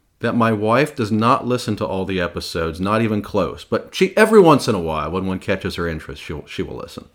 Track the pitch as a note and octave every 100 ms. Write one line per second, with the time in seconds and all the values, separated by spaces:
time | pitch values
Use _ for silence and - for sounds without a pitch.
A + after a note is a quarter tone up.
0 | _ _ A#2 A#2 A2+ G#2+ G#2+ A#2+ D3+ -
1 | G#2+ G#2+ A#2 C3+ A#2+ B2 - G#2 - F#2+
2 | F#2 F#2 E2+ F2+ - F2 E2 E2 F#2+ A2
3 | A2+ G#2+ - G2+ D#2+ - - A2 - -
4 | F#3+ G3+ G#3+ A3 E3+ C#3 - G2 E2 D#2
5 | D2+ F#2 F#2+ F#2 - F#2+ F#2 - E2+ D#2
6 | - - - D2 - - F2 - - -
7 | -